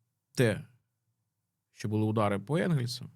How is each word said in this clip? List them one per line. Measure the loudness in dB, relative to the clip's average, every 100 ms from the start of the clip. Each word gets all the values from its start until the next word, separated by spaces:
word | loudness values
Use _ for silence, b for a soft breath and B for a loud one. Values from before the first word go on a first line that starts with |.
| _ _ _
Те, | 0 2 0 -6 _ _ _ _ _ _ _ _ _ _
що | -10 -4
були | 0
удари | 0 2 2 0
по | -2 -2
Енгельсу | 2 0 -2 -6 -12